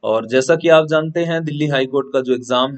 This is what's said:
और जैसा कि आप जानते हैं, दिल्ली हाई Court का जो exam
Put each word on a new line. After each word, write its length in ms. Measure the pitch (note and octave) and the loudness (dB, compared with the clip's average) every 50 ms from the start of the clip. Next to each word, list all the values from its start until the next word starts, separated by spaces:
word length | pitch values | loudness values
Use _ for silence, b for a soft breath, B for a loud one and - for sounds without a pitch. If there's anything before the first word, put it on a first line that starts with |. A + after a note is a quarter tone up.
| - | -2
और 220 | A2 G#2+ A2 A2 | 0 -2 -2 -2
जैसा 300 | A2 B2 C3 C3 - E3+ | 0 0 0 2 2 0
कि 120 | D#3+ E3 E3 | 2 4 4
आप 180 | D#3+ D#3+ D#3 | 6 6 4
जानते 380 | D#3 D#3+ D#3 D#3 D#3+ D#3 E3+ E3+ | 4 0 0 0 0 -2 -2 -2
हैं, 200 | E3 E3 E3 E3 | -2 -2 -4 -4
दिल्ली 220 | D3+ C#3+ D3 D3+ | -4 -4 -2 -2
हाई 200 | D3+ C#3+ C3 C3+ | -2 0 0 -2
Court 260 | B2+ B2+ C#3 C3+ C3 C3 | 0 -2 -4 -4 0 -2
का 80 | C3+ | -2
जो 140 | C3 B2+ B2+ | 0 0 -2
exam 420 | B2 B2 B2 B2+ B2 B2+ C#3 C#3 | -2 -2 -2 0 0 0 -2 -2